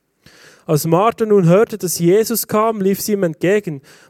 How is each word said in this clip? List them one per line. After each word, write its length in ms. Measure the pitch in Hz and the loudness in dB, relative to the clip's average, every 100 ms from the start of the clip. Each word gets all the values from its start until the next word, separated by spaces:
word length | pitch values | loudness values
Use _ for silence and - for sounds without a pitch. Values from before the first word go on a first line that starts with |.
| _ _ _ - - - | _ _ _ -20 -20 -14
Als 220 | - 156 165 | -2 -2 0
Martha 400 | 165 220 226 226 | 0 0 -2 0
nun 220 | 208 170 | 2 4
hörte, 280 | 180 233 208 | 4 2 -2
dass 220 | 185 - | -6 -2
Jesus 480 | 170 196 220 226 - | 2 2 0 -4 -2
kam, 340 | 214 220 220 | -2 0 0
lief 200 | 196 196 | -2 -2
sie 140 | - | -2
ihm 100 | 202 | -2
entgegen. 580 | 180 156 170 208 208 143 - - _ | -4 -2 -2 -2 -2 -10 -14 -20 _